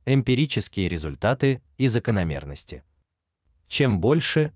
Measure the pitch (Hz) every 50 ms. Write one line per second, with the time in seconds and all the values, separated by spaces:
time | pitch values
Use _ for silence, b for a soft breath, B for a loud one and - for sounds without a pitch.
0 | _ 127 135 135 117 131 127 123 156 139 - 117 98 - - 101 95 85 87 82
1 | 76 78 71 - - 107 127 - 139 139 131 - - _ _ - 131 127 107 120
2 | - 120 110 98 87 82 71 69 71 71 71 - - - 76 71 - _ _ _
3 | _ _ _ _ _ _ _ _ _ _ _ _ _ _ - - 143 127 104 87
4 | 85 120 151 165 - - - 156 151 151 -